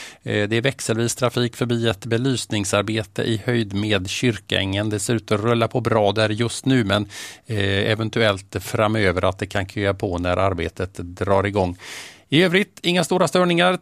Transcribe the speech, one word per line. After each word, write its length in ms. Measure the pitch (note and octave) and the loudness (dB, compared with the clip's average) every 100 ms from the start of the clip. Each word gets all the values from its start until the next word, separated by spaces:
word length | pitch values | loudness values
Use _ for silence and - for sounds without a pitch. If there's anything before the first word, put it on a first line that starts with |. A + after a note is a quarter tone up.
| - - | -18 -14
Eh, 240 | A#2 G#2+ G#2 | -4 -2 0
det 80 | A#2 | 0
är 60 | |
växelvis 540 | C3+ - - A2+ A#2 - | 0 -4 -4 0 0 0
trafik 400 | A#2+ B2 A#2+ - | 0 0 -2 -2
förbi 320 | A#2+ A#2 A#2 | -2 0 0
ett 180 | G2 A2+ | -2 -2
belysningsarbete 1160 | A2+ C3+ A#2+ - G#2+ G2+ G#2 G2+ A2 G#2 - | -2 0 -2 -2 -2 0 0 0 -4 -6 -4
i 180 | A#2 G#2+ B2+ | -2 -2 0
höjd 280 | A#2+ G#2 | -2 0
med 360 | G2 G#2+ G2 F#2+ | -2 0 0 -2
Kyrkängen. 800 | - B2 G#2+ - G2 F#2+ G2 G#2+ | -2 -2 -2 -2 -2 0 -2 -2
Det 100 | G#2 | -4
ser 160 | - A2+ | -2 -2
ut 160 | - | 0
att 100 | G#2 | 0
rulla 260 | A2+ A#2 A2 | 2 2 0
på 140 | C3 | 0
bra 300 | A2+ A2 G2+ | 0 2 2
där 180 | G#2 G#2+ | 2 0
just 360 | G#2+ A#2 - C3 | 0 -2 -2 2
nu, 180 | C3 | 2
men, 200 | G2 G#2 G#2 - - - - | 4 0 0 -10 -16 -16 -6
eh, 460 | G#2+ G2 G2 G#2+ | -2 0 0 0
eventuellt 640 | G#2+ A2 A#2 A2 G2 - G2+ | 0 -2 2 2 2 -4 -10
framöver 680 | - A2+ G#2+ A2 F#2+ F2 F#2 | -4 0 2 4 2 2 0
att 140 | F#2+ | -2
det 80 | G2+ | -4
kan 200 | G#2 F#2 | -4 -4
köa 260 | - G2 | -2 -2
på 240 | G2 G#2 F2 | 0 -2 -2
när 200 | F2+ F2+ | 0 2
arbetet 560 | F#2+ E2+ E2+ - F#2 | 0 0 -6 -4 -8
drar 500 | - F2 F#2 G2 G2 | -8 -14 -6 2 2
igång. 340 | G2+ G2+ F#2 F2+ - - - - - | 2 0 0 -4 -12 -16 -16 -20 0
I 140 | C#3+ | 2
övrigt, 360 | F#3 F#3 G#3 - | 4 2 0 -4
inga 220 | F3 F3+ | -2 0
stora 240 | D#3+ F3+ E3 | 0 2 2
störningar. 500 | F#3 F3 E3+ F3+ F3+ | 2 2 4 2 0